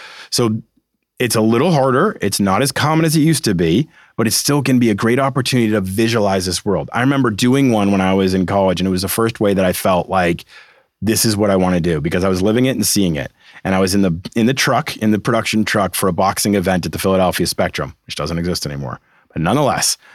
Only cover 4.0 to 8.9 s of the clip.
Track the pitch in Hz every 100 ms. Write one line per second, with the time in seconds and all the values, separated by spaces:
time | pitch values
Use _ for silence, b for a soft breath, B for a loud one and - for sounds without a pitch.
4 | b - 110 - - 147 135 127 120 101
5 | 113 127 135 131 127 127 110 107 95 98
6 | 113 117 101 95 92 87 104 87 67 113
7 | 127 139 123 104 120 135 135 110 101 98
8 | 92 95 95 95 90 98 95 90 95